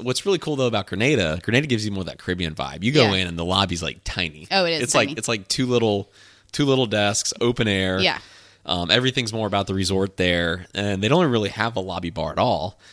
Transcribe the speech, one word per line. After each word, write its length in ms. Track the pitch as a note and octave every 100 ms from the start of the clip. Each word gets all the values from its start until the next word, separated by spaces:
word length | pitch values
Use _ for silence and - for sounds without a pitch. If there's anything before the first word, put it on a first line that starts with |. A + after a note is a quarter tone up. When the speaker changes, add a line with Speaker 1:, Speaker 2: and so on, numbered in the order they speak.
Speaker 1:
what's 240 | A#2+ B2+ G3+
really 140 | F3+
cool, 160 | - C#3+
though, 100 | B2
about 200 | A2 -
Grenada, 520 | F#2 B2 C#3 E2+ E2+
Grenada 240 | - A#2 D3+
gives 180 | A#2 G#2+
you 60 |
more 100 | G2
of 60 | E2
that 100 | -
Caribbean 340 | - F2+ E2+ D#2
vibe. 280 | C2+ D2
You 80 | G#2
go 200 | D3 A2+
Speaker 2:
Yeah. 100 | F#2+
Speaker 1:
in 60 | F2+
and 100 | E2+
the 80 | E2+
lobby's, 360 | F#2 G2 F2
like, 160 | D#2 -
tiny. 440 | - - E2+ D2+ D2+
Speaker 2:
Oh, 140 | F#3+ F3
it 80 |
is 80 | D#3+
Speaker 1:
It's 100 | B2
Speaker 2:
tiny. 160 | C#3+ A2+
Speaker 1:
like, 80 | C#3+
it's 80 | -
like 200 | A2+ F#2+
two 200 | - B2+
little, 420 | A#2+ A2+ G2+ G2+ - - - _
two 140 | - C#3
little 220 | C3 A#2+
desks, 440 | G#2+ G2+ G#2 - -
open 280 | A#2 A#2+ A2+
air. 320 | G2 F#2+ F#2
Speaker 2:
Yeah. 180 | D#3+ - - - - _ -
Speaker 1:
Um, 240 | F2 E2
everything's 420 | A2 B2+ B2+ A2+
more 120 | A2 G#2+
about 220 | G2+ G2
the 80 | G2
resort 420 | F2+ F#2+ G2 -
there, 480 | F2+ F2 E2+ F2 F2+
and 280 | - G2+ G2
they 40 | G#2+
don't 220 | D#3+ E3+
really 200 | A#2 G2
have 260 | G#2+ A2+ A2
a 40 |
lobby 300 | F#2+ F#2 F2+
bar 220 | E2 D#2
at 80 | D2+
all. 400 | A#2 F2+ E2 - -